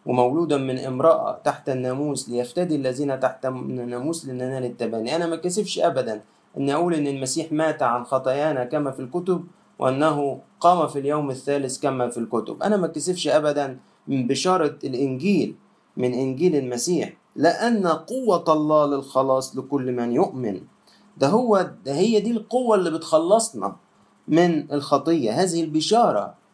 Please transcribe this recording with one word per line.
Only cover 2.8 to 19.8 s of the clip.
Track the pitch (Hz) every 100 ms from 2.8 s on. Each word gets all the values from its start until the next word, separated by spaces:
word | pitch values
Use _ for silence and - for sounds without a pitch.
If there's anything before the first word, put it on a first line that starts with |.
| 131 123 143 131
تحت | 127 - 131
الناموس | 127 135 127 120 123 143 165 135
لننال | 127 127 131
التبني. | 123 101 113 113 113 160
أنا | 170
ما |
اتكسفش | 160 180 180 202 -
أبدا | - 135 117 107 - _ _ -
إن | 139
أقول | 143 175
إن | 160 143
المسيح | 135 131 160 160
مات | 151 160 151
عن | 127 120
خطايانا | 120 131 131 139 156 139
كما | 123 151 139
في | 131
الكتب، | 127 180 180 175 - _ _ -
وأنه | 131 135 156 147 139 127 - _
قام | 175 180 151
في | 143
اليوم | 139 151 143
الثالث | 131 - 143 131 -
كما | 143 131 123
في | 120
الكتب. | 113 117 110 104
أنا | 202 208
ما | 165
اتكسفش | 151 175 175 151
أبدا | 151 151 147 135 127 _ _ -
من | 139 120
بشارة | 135 185 185 147 -
الإنجيل، | - 123 139 131 180 180 107 - _ _ _ -
من | 123
إنجيل | 123 131 131 180 147
المسيح، | 127 120 175 170 101 - _ -
لأن | 160 - 233 220 180
قوة | 156 - 254 240 175 165
الله | 156 151 156 147
للخلاص | 139 135 131 135 131 127 131
لكل | 127 139